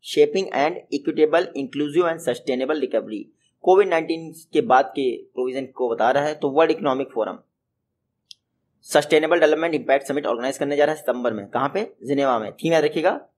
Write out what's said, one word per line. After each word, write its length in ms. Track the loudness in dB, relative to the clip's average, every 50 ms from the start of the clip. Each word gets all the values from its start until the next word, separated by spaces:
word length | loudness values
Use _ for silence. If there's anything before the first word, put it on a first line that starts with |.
| _
शेपिंग 420 | -4 2 2 2 4 2 -2 -4 -2
एंड 300 | -2 -2 0 0 -2 -6 -10 _
इक्विटेबल, 560 | -6 -4 -4 -4 -2 -2 -2 2 2 0 0 0 -6
इंक्लूसिव 520 | -8 -10 -8 -6 -6 -6 -2 0 0 0 0
एंड 120 | -2 -4
सस्टेनेबल 600 | -4 -4 -6 -4 -4 -6 -4 -4 -2 -2 -2 -4
रिकवरी। 440 | -4 -2 -2 -4 -4 -4 -12 -12 -12 _ _ _ _ _ _ _ 2
कोविड 240 | 4 6 6 6 4
नाइनटीन 420 | 2 0 0 -2 -6 -6 -6 -12 -16 -18 -20 _
के 80 | 0 0
बाद 300 | 2 6 4 4 4 2 -2
के 140 | -2 -2 -2 -2
प्रोविजन 500 | -4 -10 _ _ -6 -4 -4 -4 -6 -8 -8
को 200 | _ -4 -2 -2
बता 220 | 0 2 2 2
रहा 140 | 2 2 0
है। 100 | -2 -4
तो 160 | -4 -4 -2
वर्ल्ड 200 | 2 2 4 2
इकोनॉमिक 400 | 2 0 0 -2 -2 -2 -4 -6
फोरम 260 | -4 -4 -4 -4 -6 -14 _ _ _ _ _ _ _ _ _ _ _ _ _ _ _ _ _ _ -20 _ _ _ _ _ _ _ _ _ _
सस्टेनेबल 540 | 0 0 0 2 4 2 2 4 4 2 4
डेवलपमेंट 340 | 4 4 4 2 0 -2 -2
इम्पैक्ट 320 | -4 0 0 0 0 0
समिट 200 | -2 -6 -4 -2
ऑर्गेनाइज 320 | -2 -4 -2 -4 -6 -4 -4
करने 180 | -4 -2 2
जा 80 | 2 2
रहा 100 | 2 0
है 60 | -2
सितंबर 320 | -2 -4 -4 0 -2 -2
में। 140 | -4 -4 -10 -6
कहाँ 220 | -4 -2 -2 -2
पे? 200 | -2 -4 -6 -6 -10 _ -6
जिनेवा 340 | -4 -2 0 2 2 0 0
में। 140 | -2 -6 -10
थीम 180 | -6 -2 2
याद 120 | 2 2 2
रखिएगा 360 | 2 0 2 0 0 0 0 -8 _ _